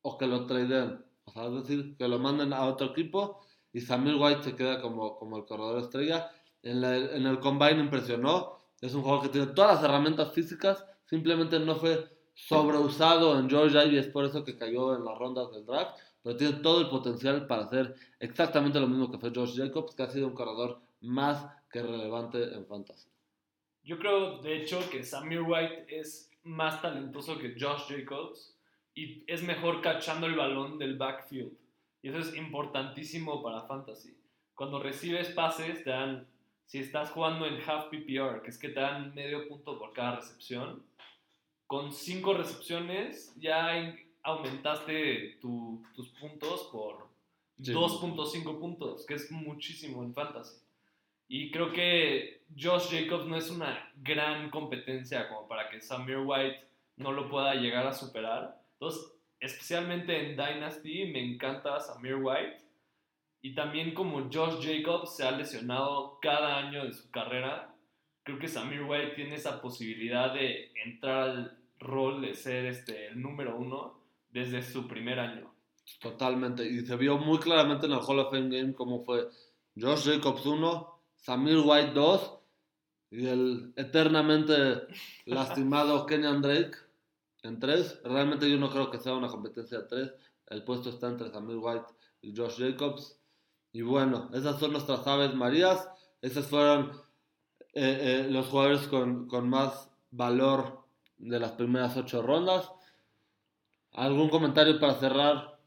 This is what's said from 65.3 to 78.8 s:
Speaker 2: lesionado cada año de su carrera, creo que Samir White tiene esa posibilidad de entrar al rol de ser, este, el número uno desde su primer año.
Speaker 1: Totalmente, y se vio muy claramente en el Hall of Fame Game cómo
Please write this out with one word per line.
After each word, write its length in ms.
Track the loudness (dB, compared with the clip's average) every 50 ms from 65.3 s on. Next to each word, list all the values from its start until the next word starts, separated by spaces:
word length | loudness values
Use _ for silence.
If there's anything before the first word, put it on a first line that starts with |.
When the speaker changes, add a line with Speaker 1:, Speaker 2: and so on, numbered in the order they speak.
Speaker 2:
lesionado 880 | -2 -2 -6 -8 -8 -8 -6 -4 -2 -2 -2 0 -2 -4 -6 -8 -12 -4
cada 360 | 0 0 2 2 2 0 0
año 260 | -2 -4 -4 -6 -6 -6
de 80 | -8 -10
su 160 | -12 -18 _
carrera, 640 | -8 -8 -6 -4 -4 -4 -4 -4 -6 -8 -12 -16 -20 _ _ _ _ _ _ _ _ _ _
creo 160 | -10 -8 -8
que 80 | -8
Samir 360 | -8 -6 -6 -6 -6 -6 -6 -4
White 300 | -2 -2 -2 -2 -4 -6
tiene 200 | -8 -10 -10 -10
esa 260 | -8 -6 -6 -8 -6
posibilidad 720 | -10 -10 -10 -8 -8 -8 -8 -6 -6 -2 0 0 0 0 0
de 380 | -2 -2 -2 -2 -6 -10 -12 _ -12 -10
entrar 440 | -10 -12 -6 -4 -2 0 0 0 0
al 280 | -2 -4 -8 -10 -12 _ _ _ _ _
rol 420 | -10 -4 -2 0 0 0 0 -2
de 140 | -6 -6 -8
ser, 300 | -8 -6 -6 -4 -4 -4
este, 420 | -4 -6 -8 -12 -12 -12 -12 -12
el 140 | -12 -10 -10
número 360 | -10 -8 -8 -8 -6 -6 -6
uno 420 | -6 -6 -8 -8 -10 -10 -12 -16 _ _ _ _ _ _ _
desde 320 | -8 -6 -6 -4 -4 -6
su 260 | -6 -6 -8 -8 -8
primer 320 | -8 -10 -8 -6 -4 -2 -2
año. 320 | -4 -6 -8 -12 -16 -20 _ _ _ _ _ _ _ -20 -20 _
Speaker 1:
Totalmente, 640 | -12 -12 -6 -2 0 0 2 0 0 -2 -2 -4 -4
y 200 | -2 -2 -4 -2
se 100 | -4 0
vio 220 | 2 4 4 4
muy 220 | 4 4 4 2 4
claramente 480 | 4 6 6 6 6 6 4 2 2
en 40 | 0
el 80 | 0 0
Hall 200 | 2 2 2 2
of 120 | 2 2
Fame 240 | 0 0 0 0 0
Game 160 | 0 -2 -2 -2
cómo 300 | -4